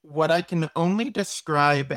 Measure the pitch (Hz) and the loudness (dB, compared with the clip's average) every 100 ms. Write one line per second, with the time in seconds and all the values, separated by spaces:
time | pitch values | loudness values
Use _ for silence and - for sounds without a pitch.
0 | 156 147 156 170 175 170 156 - 175 208 | -6 -2 2 2 0 -4 -2 -2 0 0
1 | 262 - - - - 147 147 143 139 | -2 -4 -6 -8 -2 2 4 2 -2